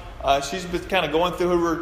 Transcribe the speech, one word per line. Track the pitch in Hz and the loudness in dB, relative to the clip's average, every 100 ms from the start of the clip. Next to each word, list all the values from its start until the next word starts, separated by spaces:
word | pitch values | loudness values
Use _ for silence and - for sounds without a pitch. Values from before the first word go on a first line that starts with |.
| - - | -14 -4
Uh, | 135 139 | 0 2
she's | - 185 | 0 -6
been | 175 170 | -4 -6
kind | - 190 | 0 0
of | 151 | 2
going | 156 180 | 2 2
through | 175 175 | 2 2
her | 175 170 | 2 2
r-, | 156 | -2